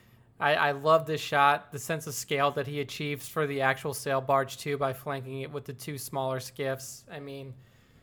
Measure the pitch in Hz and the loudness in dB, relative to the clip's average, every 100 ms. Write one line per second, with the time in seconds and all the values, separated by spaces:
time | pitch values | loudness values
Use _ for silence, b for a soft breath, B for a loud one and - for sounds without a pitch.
0 | b b b - 147 156 147 139 151 160 | b b b 0 2 4 4 2 6 6
1 | 151 151 - 147 143 147 - 143 - 160 | 6 -4 2 6 6 6 0 -10 -4 -4
2 | 156 123 - 143 143 143 139 147 139 - | -4 -8 -2 2 2 2 -4 -4 -6 -4
3 | 147 139 - 160 147 139 131 135 151 135 | -4 -4 -6 -2 -2 2 2 2 -2 -4
4 | 143 135 131 135 135 - 151 139 135 131 | 0 0 4 2 2 -6 -4 -2 -2 -2
5 | 151 135 131 135 131 143 139 123 - 139 | -6 -8 -6 -8 -8 -10 -10 -12 -10 -10
6 | - 139 131 131 - - 135 131 - - | -6 -2 -2 -2 -6 -6 -4 -4 -8 -16
7 | - 151 139 139 135 123 b b b b | -14 -14 -12 -12 -12 -16 b b b b